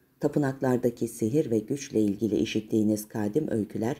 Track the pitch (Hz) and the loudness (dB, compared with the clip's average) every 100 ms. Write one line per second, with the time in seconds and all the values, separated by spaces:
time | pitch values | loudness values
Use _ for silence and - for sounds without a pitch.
0 | _ - 147 151 143 135 135 123 123 117 | _ -4 0 2 0 0 2 2 2 -2
1 | 117 - 110 143 151 110 110 107 - 110 | -6 -2 0 2 2 0 0 -6 -2 2
2 | 107 98 110 98 110 110 104 113 107 107 | 2 2 0 2 0 -2 0 2 2 0
3 | - 117 104 127 156 113 98 101 110 151 | -2 -4 -2 0 0 -2 -4 -2 -4 -4